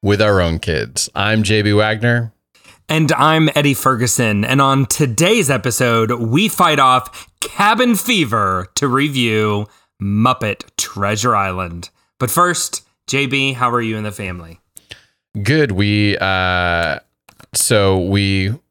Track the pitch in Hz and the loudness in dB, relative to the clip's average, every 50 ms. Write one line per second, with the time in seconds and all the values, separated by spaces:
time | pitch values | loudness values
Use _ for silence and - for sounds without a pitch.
0 | - 98 101 98 107 107 101 95 90 85 80 82 - - 80 67 57 58 67 - | 2 2 2 2 4 2 4 2 2 2 0 -2 -4 -4 -4 -4 -4 -6 -6 -8
1 | - - _ - 98 104 110 110 107 95 107 110 104 107 104 104 107 107 110 110 | -8 -6 _ -4 -2 0 0 0 0 2 0 0 2 2 2 2 2 2 0 -2
2 | 113 120 120 120 117 113 _ _ _ _ _ _ _ - - _ _ _ 156 160 | 0 0 0 0 -2 -4 _ _ _ _ _ _ _ -20 -20 _ _ _ 0 0
3 | 160 143 160 - 135 156 160 160 160 151 - 151 147 143 135 - - 131 131 110 | 2 2 2 2 4 4 4 4 4 2 2 2 2 2 0 2 0 0 0 2
4 | 123 120 - - 127 110 104 101 104 117 127 139 139 135 135 135 139 - - - | 0 -2 0 0 0 0 2 0 0 0 2 2 2 4 4 2 0 0 0 -2
5 | 160 131 113 104 160 180 220 240 185 131 143 127 - 131 117 - 131 120 117 113 | 0 -2 2 2 2 2 4 2 2 0 0 -2 -2 -4 -2 0 0 2 2 2
6 | 113 107 123 117 117 113 117 151 208 214 - - 185 170 156 143 139 131 127 127 | 2 0 0 -2 -2 0 2 2 2 0 0 0 0 2 2 4 4 4 4 2
7 | - - - - - _ _ _ - - - - 202 208 226 214 254 247 233 190 | 0 -4 -16 -18 -20 _ _ _ -12 -12 -4 0 2 2 2 2 2 0 0 0
8 | - - 247 202 160 113 104 113 101 95 95 92 90 - _ - - 139 123 135 | 0 -2 0 0 0 0 0 0 0 0 -2 -2 -6 -6 _ -4 -2 0 0 0
9 | 143 151 139 135 120 117 110 107 107 107 104 101 104 - _ _ _ _ _ _ | 0 0 0 0 0 0 2 0 0 0 0 -2 -4 -8 _ _ _ _ _ _
10 | 101 98 101 104 113 127 127 - - 107 101 - - - _ - - - - - | -4 -2 0 2 2 2 0 0 -2 -6 -6 -6 -10 -18 _ -10 -10 -8 -6 -4
11 | 101 101 107 104 101 127 117 104 98 98 92 92 92 87 85 85 87 - _ _ | -2 -2 -2 -2 0 0 0 0 0 -2 -4 -6 -8 -8 -10 -12 -14 -16 _ _
12 | _ _ _ _ 131 117 - 160 175 180 175 - - - - - _ _ _ _ | _ _ _ _ -6 -2 0 0 0 0 0 -4 -6 -6 -8 -12 _ _ _ _
13 | _ - - 135 139 131 131 139 135 135 131 123 127 123 117 120 117 110 110 110 | _ -6 -4 -2 -2 -2 -2 -2 -2 -2 -2 -2 -4 -2 -2 -2 -2 -2 -4 -4
14 | 107 107 98 - 107 95 90 87 85 82 82 _ _ _ _ - _ _ - - | -6 -8 -8 -8 -10 -10 -10 -10 -14 -18 -20 _ _ _ _ -20 _ _ -20 -20
15 | _ _ _ _ _ _ _ 107 101 104 139 156 151 127 98 92 101 104 104 104 | _ _ _ _ _ _ _ -6 -2 0 2 2 2 0 0 0 0 2 2 2
16 | 104 104 101 - - 95 95 92 92 92 90 90 90 87 87 85 85 80 73 - | 2 2 0 0 -2 -2 0 0 0 0 0 0 0 0 0 0 -2 -2 -4 -6
17 | _ _ _ _ _ - _ _ - _ - - - - 123 107 101 98 95 95 | _ _ _ _ _ -20 _ _ -20 _ -4 -2 0 2 2 2 4 4 2 2
18 | 87 92 98 101 98 98 98 98 95 98 110 143 _ _ | 0 0 0 0 2 2 0 0 0 -2 -4 -6 _ _